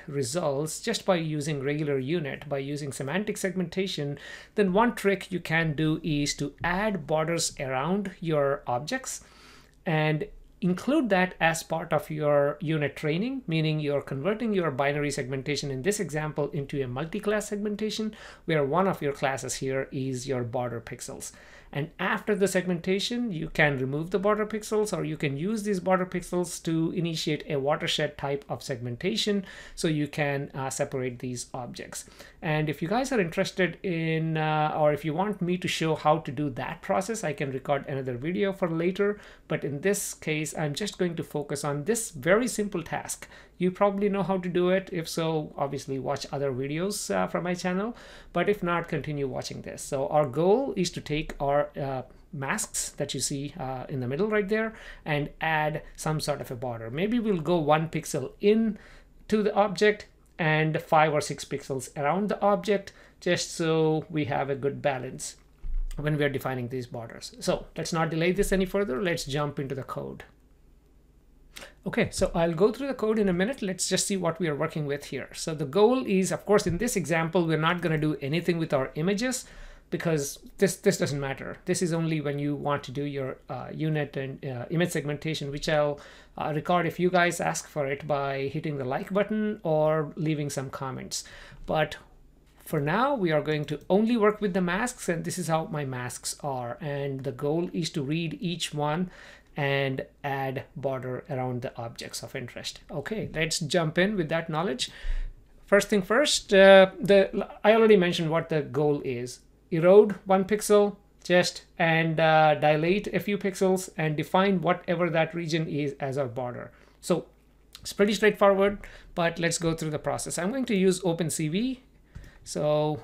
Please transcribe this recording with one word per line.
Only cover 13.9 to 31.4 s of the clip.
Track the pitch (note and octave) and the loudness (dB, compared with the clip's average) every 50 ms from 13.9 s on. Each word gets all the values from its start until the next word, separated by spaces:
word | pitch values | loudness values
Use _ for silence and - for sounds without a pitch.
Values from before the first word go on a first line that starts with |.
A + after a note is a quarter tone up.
| C#3+ C#3 | 0 -2
converting | C#3 - C#3+ C3+ C3+ F#3+ A3 G#3+ B3 A3 G#3 | -2 -4 -6 -2 -2 -2 -2 0 0 0 0
your | F#3+ E3+ D#3 | 0 0 0
binary | C3+ B2+ C#3 C#3+ C#3+ D3+ D3 D3 | 0 0 0 0 2 0 -2 -2
segmentation | C3 - B2 B2 C#3 C3+ B2+ D3 C#3+ C#3 - C#3 | -2 -4 -4 -4 -6 -4 -2 -2 -2 -2 -4 -4
in | C3+ C3 | -6 -2
this | B2 D3 - - | 0 0 0 0
example | F#3+ C3+ C#3+ D3+ D3+ D3+ D3+ - D3 C#3 - | -2 -4 -4 -4 -4 -4 -2 -2 -4 -2 -2
into | D3 C#3 C#3 - C#3 | -4 -6 -4 -4 -4
a | C3 A#2+ | -4 -4
multi-class | B2 C3 D#3+ E3 - G#3 G3+ G#3 G#3+ G#3 G3+ - | -4 -6 -6 -6 -6 -4 -2 0 0 0 -2 -4
segmentation | G#3 G3+ G#3 G#3+ G#3 G3+ G#3+ G#3+ G3+ G#3+ G#3+ G#3+ G#3+ - - - - - - | -4 -4 -2 -4 -2 -2 -4 -4 -2 -4 -4 -6 -6 -10 -16 -20 -20 -8 -2
where | - D#3+ D3+ C#3+ | 0 2 2 2
one | C3 D3 F3 G3 G3 | 2 2 2 2 2
of | D#3 - | 0 0
your | D3+ C#3+ | -2 -4
classes | C#3 - D3+ C3+ C3+ B2 C3 B2+ - | -2 0 0 -2 -2 -2 -4 -6 -6
here | - C#3 C3+ C3+ C3+ C#3 - | -4 -4 -2 -2 -2 -2 -4
is | - C#3 C3 C3+ C3 B2 B2 | -4 -4 -4 -4 -4 -4 -4
your | C#3 C3+ B2 | -2 -2 -2
border | B2 A#2 A#2 B2+ B2 B2 A#2+ A#2 | -2 -2 -2 -2 -2 -2 -4 -8
pixels. | A#2 - B2+ A#2+ - - C3+ - - - - - - - - - - - | -8 -10 -12 -12 -12 -12 -12 -12 -12 -14 -14 -18 -20 -20 -20 -20 -18 -8
And | - D3 C#3+ D#3+ - - | -6 -6 -6 -6 -6 -6
after | F3+ G3+ A#3 G3+ - - G#3 | -4 -2 -2 -2 -2 -2 0
the | F#3 G3 | 2 2
segmentation, | F#3 - F#3 F3 F#3 F3+ D#3+ - F#3 F#3+ G3+ F#3+ - A#3+ A#3+ A#3+ A3+ | 2 2 0 0 0 -2 -2 0 -2 -2 0 -2 -2 -4 -4 -4 -4
you | F3+ D3+ D#3+ D#3 | -4 -6 -6 -4
can | - - D#3 D3 C#3+ B2+ | 2 2 4 4 4 0
remove | C3 C3 C#3 D3 E3 F3 | -2 -2 -2 -4 -2 -2
the | G#3 G3 | -2 0
border | F#3+ G#3 G#3+ G#3 G#3+ | 2 2 2 2 0
pixels, | G#3 A3 G#3+ G#3 - A3 G#3+ G#3+ G#3 F#3 | -2 -4 -6 -4 -2 0 0 0 0 -2
or | D#3+ D#3 | -4 -4
you | D3+ D#3 | -4 -4
can | D#3 D#3+ D3 C3+ | -2 -2 -2 -2
use | C#3 E3 G3 A3+ A3 G3+ | -2 -2 -2 -4 -2 -2
these | G#3+ G3+ F3+ | -2 -2 0
border | E3+ F#3+ F#3 F3+ F#3 | 2 2 2 2 2
pixels | F#3 - F3 F3 - F3+ F3+ F3+ F3 - - | -2 -4 -6 -6 -2 -2 -2 -2 -2 -6 -6
to | - E3+ E3 D#3+ D#3+ E3+ | -4 0 0 2 0 0
initiate | - G3+ D#3+ E3+ D#3+ D#3+ - D#3+ D3+ D3 - - | 0 0 -2 -2 -2 -2 -2 -2 -2 -2 -2 -4
a | D#3 C#3 | -2 0
watershed | C3+ C#3+ D#3 D#3 F3 D#3 - - D3+ D3 - | 0 0 0 0 0 -2 -2 -2 -2 -2 -4
type | - - C#3 C#3+ C#3 - - | -6 -4 -4 -4 -4 -4 -8
of | D3+ A#2+ | -8 -8
segmentation | - - C#3 A2+ A#2+ B2 A#2+ A#2+ - F#3+ A3+ G3+ - G#3+ G3+ G3+ F#3+ - - - - - - | -6 -8 -8 -6 -6 -8 -8 -4 -4 -2 -2 0 0 0 0 0 -2 -6 -12 -18 -18 -16 -8
so | - - E3 | -4 -2 0
you | D#3+ D3 D3 | 0 0 -2
can, | C#3+ - - D3 C#3+ C#3 C#3 C#3+ - - | -2 -2 -2 0 0 0 -2 -4 -6 -6
uh, | C#3+ C3+ C3+ | -6 -6 -4
separate | - - C#3+ C#3+ - C3 B2+ B2+ A#2+ A#2+ | -4 -4 -4 -2 -2 -4 -4 -4 -6 -6
these | - B2+ B2 A#2+ | -8 -8 -8 -8